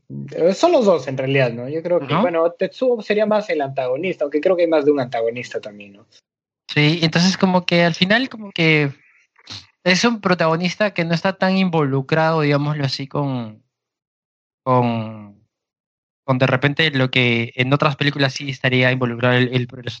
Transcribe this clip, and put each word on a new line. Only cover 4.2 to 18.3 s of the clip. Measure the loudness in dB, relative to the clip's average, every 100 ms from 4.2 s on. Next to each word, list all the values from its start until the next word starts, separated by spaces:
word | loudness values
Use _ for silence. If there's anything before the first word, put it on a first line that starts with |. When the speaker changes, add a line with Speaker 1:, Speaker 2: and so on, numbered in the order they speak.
Speaker 1:
aunque | -2 0
creo | 2 2
que |
hay | 2
más | 2 2
de |
un | 2
antagonista | -2 -4 -4 -4 -8 -10
también, | -12 -16 -20
¿no? | -20 _ _ _ _ _ _ -6
Speaker 2:
Sí, | 0 2 2
entonces | 2 2 2 2
como | 2 2 2
que | 2
al | 2
final | 2 2 2 0
como | -8 -10
que | -2 2 2 0 -4 _ _ _ _ -20 -20 -20 _
es | -2 2 0
un | 0
protagonista | -2 0 0 0 -2 -2 -2
que | -2 -2
no |
está | -2 -2
tan | -2 0 2
involucrado, | 0 0 0 -2 0 0 2 2
digámoslo | 2 0 0 -2 -4
así, | -4 -6
con, | -4 -4 -4 -8 -14 _ _ _ _ _ _ _ _ _ _
con, | 0 2 2 -2 -6 -12 -18 -20 _ _ _ _ _ _ _ _
con | -4 0
de | 2
repente | 2 0 2 0
lo | 2 2
que | 2 2 2 -2 -2
en | 0
otras | 2 2 0
películas | -2 0 -2